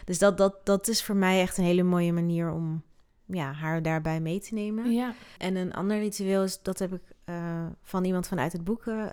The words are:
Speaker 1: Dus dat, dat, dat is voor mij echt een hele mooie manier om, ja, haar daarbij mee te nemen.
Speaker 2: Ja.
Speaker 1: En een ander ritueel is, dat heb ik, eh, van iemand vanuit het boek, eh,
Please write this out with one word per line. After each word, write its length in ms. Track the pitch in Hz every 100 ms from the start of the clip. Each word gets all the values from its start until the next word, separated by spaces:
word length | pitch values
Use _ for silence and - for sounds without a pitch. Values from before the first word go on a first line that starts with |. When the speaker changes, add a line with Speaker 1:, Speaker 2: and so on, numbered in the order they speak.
| -
Speaker 1:
Dus 140 | 175
dat, 180 | 202 185
dat, 280 | 196 196 -
dat 220 | 196 202
is 160 | 220
voor 120 | - 202
mij 260 | 185 190
echt 160 | 180 -
een 60 |
hele 200 | 175 180
mooie 300 | 180 175 170
manier 380 | 170 170 170 165
om, 300 | 160 165 160 - _ _ _ -
ja, 260 | 185 139
haar 280 | 147 156 165
daarbij 380 | 160 160 160 160
mee 200 | 160 185
te 140 | -
nemen. 380 | 220 208 214 240
Speaker 2:
Ja. 220 | 233 247 - - -
Speaker 1:
En 180 | 185 185
een 180 | 185
ander 260 | - 190 214
ritueel 440 | 214 202 190 196
is, 180 | 190 180
dat 180 | - 185
heb 140 | 185
ik, 80 | 185 - - -
eh, 400 | 175 170 165 165 170
van 200 | - 190
iemand 240 | 185 185 175
vanuit 240 | 165 139
het 100 | 175
boek, 220 | 170 233 -
eh, 180 | 220 214